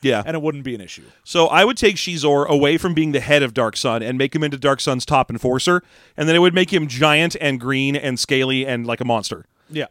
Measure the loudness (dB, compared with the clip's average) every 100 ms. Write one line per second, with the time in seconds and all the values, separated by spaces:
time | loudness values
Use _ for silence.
0 | 0 0 -2 -6 -6 -6 -8 -12 -12 -20
1 | -20 _ -4 2 4 6 4 4 0 0
2 | -4 -2 2 2 2 2 4 2 0 0
3 | 0 0 2 2 2 0 -2 -2 -2 -2
4 | -4 -2 -2 -2 -4 -2 0 0 0 -4
5 | 0 0 0 -2 -2 0 2 0 -2 _
6 | _ -4 2 4 4 4 2 0 -2 0
7 | 2 4 0 -2 -4 -2 -2 -2 -2 -2
8 | -4 -4 -2 0 0 -2 -2 -4 -4 -4
9 | -2 -2 -4 -12 -16 _ _ -10 -4